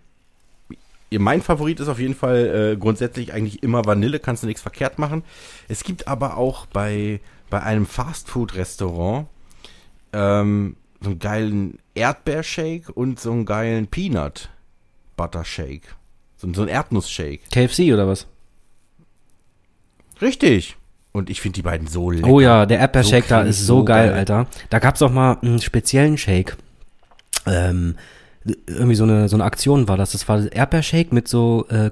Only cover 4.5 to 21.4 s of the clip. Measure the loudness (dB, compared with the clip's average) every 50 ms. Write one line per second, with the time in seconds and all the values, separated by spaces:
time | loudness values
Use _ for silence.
4.5 | -8 -8 -12 -12 -8 -6 -6 -6 -6 -4 -6 -4 -4 -6 -10 -12 -18 -20 -20 -20
5.5 | -20 -18 -12 -10 -10 -10 -8 -10 -12 -10 -8 -8 -6 -6 -6 -6 -4 -2 -4 -4
6.5 | -4 -6 -10 -8 -6 -4 -4 -2 -2 -4 -4 -4 -6 -8 -10 -16 -20 -20 -12 -8
7.5 | -6 -6 -4 -2 -2 -2 -2 -2 -4 -6 -6 -6 -8 -12 -12 -8 -6 -6 -4 -4
8.5 | -6 -8 -8 -8 -6 -6 -6 -6 -4 -4 -4 -4 -4 -4 -6 -10 -16 -20 -20 -20
9.5 | -20 -20 -20 -20 -20 -20 -20 -20 -20 -20 _ _ -4 -2 0 2 2 2 2 2
10.5 | 0 0 -2 -4 -8 -12 _ _ _ -10 -8 -8 -6 -6 -6 -4 -4 -2 -2 -2
11.5 | -2 -2 -4 -4 -8 -12 _ _ -6 -2 -2 -2 -2 -4 -6 -6 -6 -6 -6 -8
12.5 | -8 -8 -6 -6 -8 -10 -12 -12 -8 -6 -6 -6 -6 -6 -6 -4 -4 -2 -2 -2
13.5 | -4 -4 -2 -2 -2 -2 -4 -4 -6 -6 -4 -2 -2 -2 -4 -4 -8 -12 -18 -20
14.5 | -20 -20 _ _ _ _ _ _ _ _ _ _ -10 -8 -8 -6 -6 -8 -10 -10
15.5 | -10 -10 -10 -10 -12 -14 -18 -20 -20 -20 _ _ -20 _ _ _ _ _ -8 -6
16.5 | -4 -2 -2 -2 -2 -4 -4 -2 -2 -4 -2 -4 -6 -8 -8 -10 -10 -12 -8 -2
17.5 | 2 2 2 2 2 2 2 4 4 4 2 2 0 -2 -6 -12 -20 -20 -20 _
18.5 | _ _ _ _ -20 -20 _ _ _ _ _ _ _ _ _ _ _ _ _ _
19.5 | _ _ _ _ _ _ _ _ _ _ _ _ -8 -2 0 0 0 4 4 4
20.5 | 4 4 2 -2 -10 -20 -20 _ _ _ _ _ -6 -6 -6 -6 -6 -6